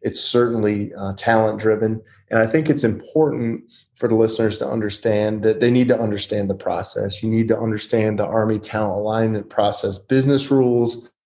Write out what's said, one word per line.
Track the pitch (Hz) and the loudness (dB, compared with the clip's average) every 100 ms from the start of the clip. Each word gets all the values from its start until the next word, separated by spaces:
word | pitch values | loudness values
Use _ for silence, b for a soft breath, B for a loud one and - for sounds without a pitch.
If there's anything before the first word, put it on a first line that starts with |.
It's | - - | -8 -6
certainly, | - 123 120 117 104 104 101 | -2 2 2 2 0 0 -4
uh, | - 98 | -8 -8
talent | 98 - 113 110 104 | -4 2 2 2 0
driven. | 110 107 110 110 b b b | 0 0 0 -4 b b b
And | 113 | 0
I | 110 | 2
think | 160 151 | 2 0
it's | 143 | 0
important | 113 101 - 156 151 123 117 117 - b b | 0 -2 -4 0 0 0 -4 -6 -10 b b
for | _ 117 | _ 0
the | 113 | 2
listeners | 113 - 110 104 | 2 2 -2 -2
to | - | -4
understand | 117 104 101 113 104 107 107 | -4 -4 -4 -2 0 0 0
that | 110 110 | 0 2
they | 120 | 2
need | 123 123 | 4 4
to | 113 | 2
understand | 113 104 - 107 98 | 0 -4 -4 -4 -2
the | |
process. | 98 - 87 - 110 101 - | -4 -4 -4 -6 -6 -6 -4
You | 110 | -2
need | 113 113 | 0 2
to | 110 | 0
understand | 113 107 - 117 107 104 | 0 -4 -2 0 2 0
the | 95 | 0
Army | 113 110 107 | 0 0 0
talent | - 107 107 95 | -4 -4 -2 -2
alignment | 107 110 113 107 101 | -2 0 0 -2 -4
process, | - 104 101 101 95 | 0 0 0 -4 -6
business | - 131 135 139 139 | -2 2 4 2 2
rules | 139 123 120 117 - - _ | 2 4 2 0 -4 -14 _